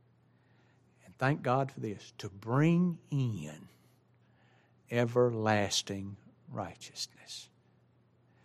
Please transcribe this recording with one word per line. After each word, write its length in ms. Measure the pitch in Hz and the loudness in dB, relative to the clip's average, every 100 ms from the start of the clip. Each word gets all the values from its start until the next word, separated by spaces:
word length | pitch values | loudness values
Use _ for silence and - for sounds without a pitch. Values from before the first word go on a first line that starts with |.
| _ _ _ _ _ _ _ _ _ _ | _ _ _ _ _ _ _ _ _ _
And 140 | - - | -20 -2
thank 240 | 131 156 | 0 0
God 300 | 123 131 135 | 2 2 0
for 80 | - | -4
this. 320 | 113 95 - - | -8 -8 -14 -12
To 100 | 104 | -12
bring 720 | 98 110 131 160 170 180 160 - | -10 0 4 6 6 2 -2 -4
in 580 | 143 123 98 76 78 - _ _ _ _ _ _ _ _ _ _ _ - | 0 0 -2 -8 -14 -20 _ _ _ _ _ _ _ _ _ _ _ -4
everlasting 1300 | 120 120 123 123 113 107 107 98 - - 98 98 101 - _ - | 0 2 4 4 4 2 2 2 0 -2 -8 -8 -12 -18 _ -12
righteousness. 1000 | 117 90 - - - - - - - - _ _ _ _ _ _ _ _ _ | -8 -8 -10 -18 -12 -14 -14 -18 -16 -18 _ _ _ _ _ _ _ _ _